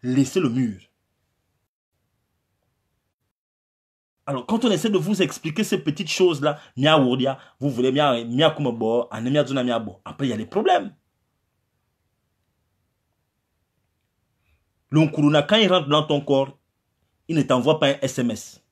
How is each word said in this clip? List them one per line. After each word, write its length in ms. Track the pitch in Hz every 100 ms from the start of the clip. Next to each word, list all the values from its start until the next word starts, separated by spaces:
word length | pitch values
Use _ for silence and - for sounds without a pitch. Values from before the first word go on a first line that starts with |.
laissez 380 | 123 127 131 190
le 80 | 151
mur. 320 | 120 123 95 _ _ _ _ _ _ _ _ _ _ _ _ _ _ _ _ _ _ _ _ _ _ _ _ _ _ _ _ _ _ _ _ _ _
Alors, 220 | - 135 -
quand 180 | 220
on 60 | 240
essaie 180 | 185 220
de 80 | 196
vous 240 | 160 196
expliquer 440 | 160 - 160 156
ces 140 | 214 196
petites 300 | - 147 170
choses-là, 520 | - 185 151 147 147 - -
mia 200 | 143 156
wordia, 420 | 131 127 127 131 - _
vous 100 | 139
voulez 220 | 120 127
mia, 340 | 135 147 120
mia 260 | 117 123 160
comme 200 | 151 139 113
bo, 300 | 113 117 120
ane 180 | 120 120
mia 160 | 147
zona 200 | 143 135
mia 140 | 123 117
bo. 200 | 107 101
Après, 220 | - - 139
il 40 |
y 20 |
a 40 | 107
les 100 | 110
problèmes. 480 | 196 320 359 262 _ _ _ _ _ _ _ _ _ _ _ _ _ _ _ _ _ _ _ _ _ _ _ _ _ _ _ _ _ _ _ _ _ _ _ _ _ _ _ _
Le 100 | 147
Nkuruna, 420 | 156 156 147 151
quand 140 | 147 214
il 140 | 202
rentre 180 | 180 143
dans 180 | 151 151
ton 140 | 147
corps, 360 | 143 139 135 - _ _ _ _ _ _ _
il 80 | 160
ne 60 |
t'envoie 380 | 139 127 123 156
pas 80 | 143
un 100 | 139
S 200 | 135 -
M 100 | 120
S. 340 | 110 - - _